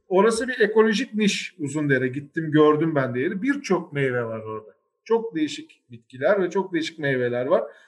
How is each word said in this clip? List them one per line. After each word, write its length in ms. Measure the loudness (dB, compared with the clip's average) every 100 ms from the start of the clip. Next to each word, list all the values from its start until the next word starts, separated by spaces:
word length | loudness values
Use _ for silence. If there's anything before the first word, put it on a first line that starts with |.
| 0
orası 400 | 4 4 2 -2
bir 120 | 0
ekolojik 540 | 2 4 4 2 -2
niş 400 | 0 0 0 -8 -8
Uzundere. 500 | -6 -2 0 2 0
Gittim 420 | -6 -8 -8 0
gördüm 440 | 6 6 6 2
ben 200 | 0 0
de 60 | -2
yeri. 220 | -2 -2
Birçok 500 | -4 -4 -2 -2 -2
meyve 320 | -2 -2 -2
var 160 | -4 -8
orada. 300 | -8 -12 -14 _ _ _
Çok 300 | -2 -2 -2
değişik 480 | -4 -4 -6 -16 _ _
bitkiler 520 | -20 _ -2 0 2
ve 80 | 0
çok 220 | -2 -2
değişik 260 | -4 -4 -4
meyveler 480 | -2 0 0 -2 0
var. 180 | 0 -2 -12